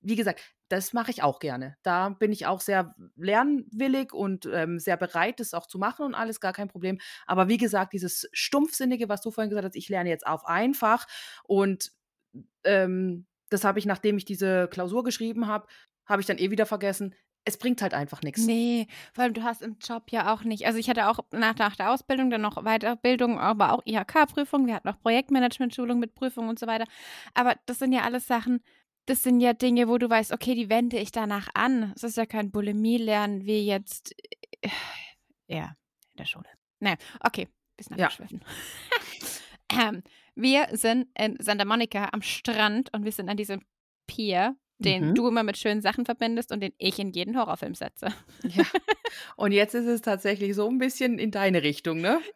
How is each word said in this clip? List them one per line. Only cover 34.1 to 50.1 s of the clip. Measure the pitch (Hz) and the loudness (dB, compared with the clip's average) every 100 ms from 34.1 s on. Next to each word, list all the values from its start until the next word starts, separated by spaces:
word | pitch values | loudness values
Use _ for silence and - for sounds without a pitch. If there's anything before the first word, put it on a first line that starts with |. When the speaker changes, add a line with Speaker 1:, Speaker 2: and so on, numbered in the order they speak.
| - - - - - | -20 -18 -18 -18 -10
Speaker 2:
äh, | - - - - - - _ _ _ | -8 -6 -10 -12 -16 -20 _ _ _
ja, | 160 160 156 _ _ _ | -8 -8 -14 _ _ _
in | - | -14
der | 165 | -10
Schule. | - - _ _ _ | -10 -12 _ _ _
Naja, | 202 170 - - | -2 -2 -6 -2
okay, | - - - _ _ _ | -2 -2 -10 _ _ _
bisschen | - - | -16 0
Speaker 1:
Ja. | 175 | 0
Speaker 2:
abgeschwiffen. | - - - - | 0 -14 -16 -16
<laughs> | - - - - 480 - - - - - - _ | -16 -14 -16 -4 -4 -4 -12 -12 -12 -14 -20 _
Ähm, | 247 226 277 - _ _ - | 0 0 0 -12 _ _ 0
wir | 240 269 302 | 4 6 4
sind | 220 226 233 247 - | 2 2 2 0 0
in | 214 - | -2 -2
Santa | - 208 | -2 0
Monica | 202 226 226 202 202 | 2 2 0 -2 -4
am | 220 | -4
Strand | - - - 220 214 214 262 | -6 -6 -4 2 2 2 -2
und | 220 208 | -4 -6
wir | |
sind | 214 185 | -6 -6
an | 208 | -4
diesem | 208 196 - _ _ _ - | -4 -6 -10 _ _ _ -18
Pier, | - 220 180 208 269 _ _ | -6 0 2 2 0 _ _
den | 196 190 156 | 0 2 4
Speaker 1:
Mhm. | 202 | 4
Speaker 2:
du | 240 | 4
immer | 233 | 2
mit | 220 190 | 0 -2
schönen | 220 208 | 0 0
Sachen | 202 214 | 0 -2
verbindest | 240 233 226 233 240 | -4 -2 -2 -2 -4
und | 214 | -4
den | 196 - | -6 -2
ich | 190 - | -2 -2
in | 196 | -4
jeden | 175 180 240 | -4 -4 -2
Horrorfilm | 214 165 - 175 | -2 -4 -6 -8
setze. | - - - 208 - - | -10 -8 -8 -8 -16 -10
Speaker 1:
Ja. | - 175 - | -6 2 2
Speaker 2:
<laughs> | 381 - 440 466 - - - | 2 0 -2 -2 -12 -16 -2
Speaker 1:
Und | 202 | 2
jetzt | 202 208 233 | 4 4 2
ist | 233 | 0
es | 233 | 0
tatsächlich | 233 | 0